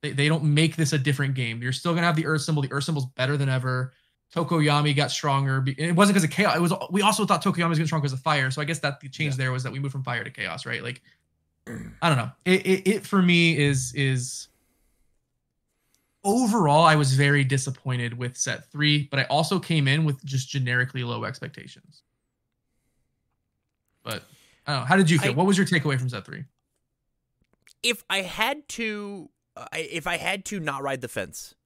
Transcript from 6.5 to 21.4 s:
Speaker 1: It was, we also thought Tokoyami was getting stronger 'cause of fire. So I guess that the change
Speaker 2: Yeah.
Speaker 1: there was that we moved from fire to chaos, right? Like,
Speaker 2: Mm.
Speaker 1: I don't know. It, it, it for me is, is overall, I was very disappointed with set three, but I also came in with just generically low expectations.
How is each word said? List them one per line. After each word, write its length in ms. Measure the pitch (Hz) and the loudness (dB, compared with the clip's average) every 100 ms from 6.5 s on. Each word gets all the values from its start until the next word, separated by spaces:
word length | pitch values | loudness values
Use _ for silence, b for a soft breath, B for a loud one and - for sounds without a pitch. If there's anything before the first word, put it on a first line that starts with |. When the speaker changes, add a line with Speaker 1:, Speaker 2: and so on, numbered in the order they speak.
| 147 | 2
Speaker 1:
It 40 | |
was, 120 | 175 175 - | 0 0 -2
we 120 | 185 | 2
also 220 | 202 214 208 | 2 2 2
thought 160 | 175 | 2
Tokoyami 260 | 202 175 170 | 2 0 0
was 80 | 160 | 0
getting 80 | 160 | 0
stronger 180 | 160 143 | -2 -2
'cause 60 | |
of 80 | 131 | -4
fire. 300 | 160 151 131 | -2 0 0
So 100 | 131 | -2
I 40 | |
guess 140 | 151 160 | -4 -4
that 200 | 147 139 | -4 -6
the 80 | 139 | -14
change 240 | - 156 | -6 -4
Speaker 2:
Yeah. 40 | 131 | -2
Speaker 1:
there 140 | 131 | -2
was 100 | 127 | -4
that 80 | 127 | -6
we 60 | 127 | -6
moved 140 | 143 | -6
from 120 | 135 | -6
fire 180 | 135 120 | -6 -6
to 60 | 104 | -8
chaos, 360 | - 95 82 123 | -8 -8 -8 -8
right? 160 | 120 | -8
Like, 180 | 117 127 b b _ _ _ _ - | -8 -12 b b _ _ _ _ -16
Speaker 2:
Mm. 260 | - 113 - | -14 -14 -2
Speaker 1:
I 80 | 170 | 2
don't 80 | 139 | 2
know. 120 | 120 - - | 0 -6 2
It, 180 | 185 180 | 2 4
it, 220 | 190 185 | 2 2
it 180 | 208 - | 0 2
for 140 | 196 | 2
me 380 | 180 175 170 156 | 6 6 4 4
is, 340 | 143 135 127 | 2 0 -2
is 540 | 131 135 131 123 - - _ _ _ _ _ _ _ _ _ _ _ _ _ _ _ _ _ | -2 0 0 -4 -10 -16 _ _ _ _ _ _ _ _ _ _ _ _ _ _ _ _ _
overall, 600 | 202 226 240 226 156 147 | 0 2 4 4 6 6
I 120 | 165 156 | 6 6
was 180 | 143 | 4
very 300 | 131 143 143 | 4 4 4
disappointed 720 | 135 135 135 135 135 123 120 120 | 2 0 -2 -8 -6 -4 -4 -6
with 200 | 123 - | -8 -6
set 340 | - 113 - | -6 -6 -10
three, 380 | 147 147 147 139 | -2 0 0 0
but 80 | 135 | -4
I 40 | |
also 340 | 131 143 160 185 | 0 0 2 -2
came 280 | - 160 135 | 0 0 2
in 160 | 143 | 2
with 200 | 156 135 | 2 -2
just 240 | 139 135 131 | -4 -4 -4
generically 560 | 139 123 123 127 131 | -4 -2 0 -2 -4
low 200 | 120 117 | -6 -6
expectations. 800 | 110 135 | -6 -8